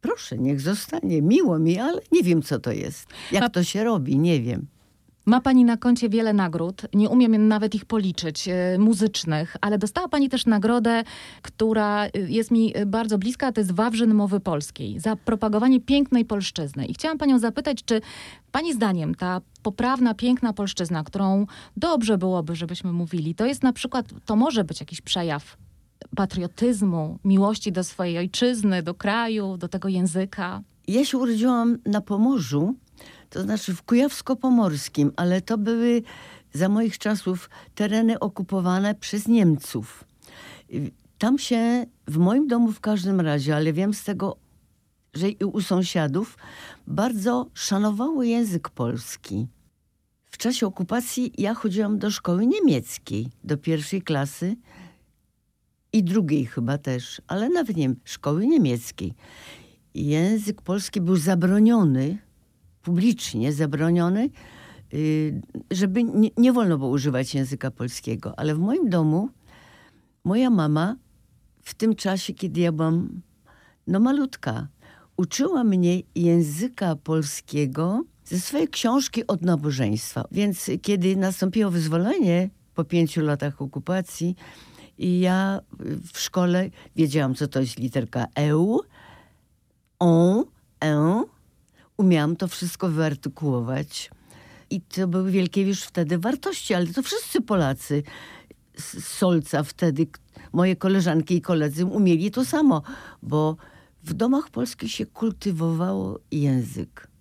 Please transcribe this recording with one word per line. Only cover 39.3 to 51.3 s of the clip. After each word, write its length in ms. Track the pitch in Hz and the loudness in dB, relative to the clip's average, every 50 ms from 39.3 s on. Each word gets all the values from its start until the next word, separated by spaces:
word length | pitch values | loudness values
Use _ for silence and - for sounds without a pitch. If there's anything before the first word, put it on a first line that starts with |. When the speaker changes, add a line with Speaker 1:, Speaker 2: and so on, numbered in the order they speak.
| 233 233 196 170 156 139 - - - 120 107 - - - - _ _ _ _ - - - - - - - _ _ - 147 147 - - _ _ _ _ _ | 4 6 6 6 4 2 -2 -6 -8 -8 -8 -8 -16 -20 -20 _ _ _ _ -20 -20 -20 -20 -20 -20 -20 _ _ -8 -8 -8 -8 -10 _ _ _ _ _
Speaker 1:
Tam 200 | - 226 262 285 | 0 0 0 0
się, 480 | - - 247 226 226 233 240 247 240 240 _ _ _ - | 0 0 0 2 2 2 0 0 -2 -4 _ _ _ -4
w 80 | 147 160 | 0 2
moim 280 | 175 180 220 269 311 | 4 4 4 2 2
domu 260 | 285 240 240 233 226 | 2 2 2 2 2
w 80 | 214 - | 0 -2
każdym 400 | - 214 214 202 175 190 196 185 | -2 -2 -2 0 0 0 0 2
razie, 360 | 175 156 147 147 135 147 151 | 2 2 0 0 0 0 0
ale 160 | 147 156 160 | 2 2 0
wiem 220 | 156 160 190 208 208 | 0 0 0 -2 -2
z 100 | - - | -4 -4
tego, 320 | - 202 - 196 196 - _ _ _ _ _ _ _ _ _ _ _ _ _ _ _ _ | -6 -6 -4 -4 -6 -6 _ _ _ _ _ _ _ _ _ _ _ _ _ _ _ _
że 140 | 147 175 196 | -2 -2 -2
i 160 | 208 - 196 | -2 -2 -4
u 160 | 202 - 214 | -2 -2 -2
sąsiadów, 800 | 185 - 190 180 185 175 - 180 156 143 135 180 220 - - _ - - - - - - - - _ | -2 0 2 0 0 0 0 0 0 0 0 -2 -4 -4 -10 _ -20 -20 -20 -20 -20 -20 -20 -20 _
bardzo 600 | - - 151 208 247 240 208 190 240 240 254 254 - - | -6 -2 0 0 0 -2 -2 -2 0 0 0 -2 -6 -10
szanowało 680 | - - - 202 196 208 214 208 202 240 294 320 285 | -10 -4 -2 0 0 2 0 0 0 -2 -2 0 0
język 480 | 247 233 233 240 240 214 180 160 - - | 0 2 2 0 0 0 -2 -6 -6 -8
polski. 760 | _ - 123 117 120 117 117 - - - - - 101 104 117 123 _ _ _ _ _ _ _ _ _ _ _ _ _ _ _ | _ -4 -4 -4 -4 -6 -8 -12 -16 -16 -12 -8 -6 -6 -6 -6 _ _ _ _ _ _ _ _ _ _ _ _ _ _ _
W 120 | _ - - | _ -16 -6
czasie 280 | - 226 254 - 240 | -4 -2 0 0 -2
okupacji 680 | 196 190 - 185 - 220 240 240 - - 254 254 - | -2 -2 -4 -6 -2 -2 -4 -4 -4 -4 -4 -4 -4